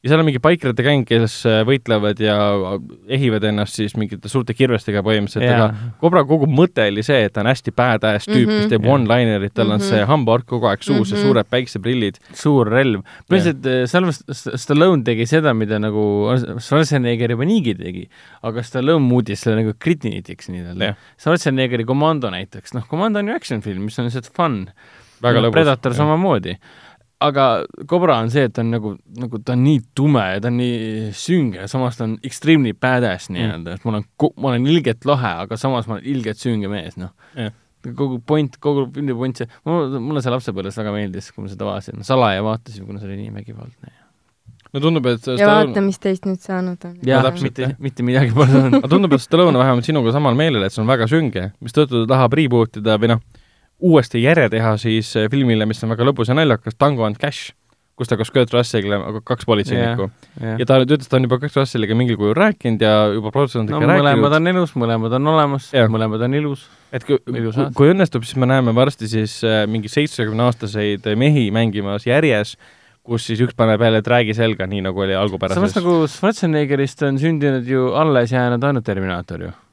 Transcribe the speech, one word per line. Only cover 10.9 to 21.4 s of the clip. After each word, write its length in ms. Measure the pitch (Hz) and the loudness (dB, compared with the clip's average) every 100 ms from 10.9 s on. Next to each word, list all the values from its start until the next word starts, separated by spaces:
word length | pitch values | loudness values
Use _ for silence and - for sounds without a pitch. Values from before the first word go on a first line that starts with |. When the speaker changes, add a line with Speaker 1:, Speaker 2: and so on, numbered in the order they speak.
| - - | 0 0
Speaker 1:
ja 40 | 101 | 0
Speaker 3:
Mhm. 40 | |
Speaker 1:
suured 240 | 135 120 101 | 2 2 0
päikseprillid. 720 | 123 123 107 104 127 104 - _ | -4 -4 -6 -4 -2 -2 -4 _
Speaker 2:
Suur 320 | - 151 139 110 | -4 2 2 4
relv. 380 | 120 135 104 - - - | 2 2 0 -4 -20 0
Põhimõtteliselt, 320 | 185 175 135 | 2 2 -2
Speaker 1:
Jah. 200 | 127 127 | -2 -2
Speaker 2:
äh, 40 | 123 | 0
Salv-, 240 | 180 185 143 - | 0 0 -4 -10
S-, 160 | 135 - 131 | -10 -8 -10
Stallone 400 | - 147 180 165 | -2 4 4 4
tegi 180 | 113 113 | 0 0
seda, 300 | 113 151 151 | 2 2 2
mida 240 | 113 104 107 | 0 0 -2
nagu 560 | 107 107 107 101 104 127 120 107 | -2 0 0 0 0 0 -2 -8
Schwarzenegger 720 | - 147 156 147 120 117 120 | 0 0 2 0 0 0 -2
juba 140 | 117 | 0
niigi 320 | 151 220 127 90 | 0 0 0 -4
tegi, 300 | 87 90 90 _ - - | -8 -12 -14 _ -20 -10
aga 180 | 113 113 | -8 -8
Stallone 440 | 117 131 135 165 131 | -6 -4 0 2 4
muutis 320 | 123 107 101 | 2 0 -4
selle 220 | 120 110 | -2 0
nagu 100 | 110 104 | -2 -2
gritinidiks 720 | 160 165 120 101 92 90 - | -2 -2 -4 -8 -12 -16 -12
nii-öelda. 320 | 90 87 90 | -12 -10 -6
Speaker 1:
Jah. 140 | 101 101 _ _ | -6 -6 _ _
Speaker 2:
Schwarzeneggeri 680 | 156 175 | 0 0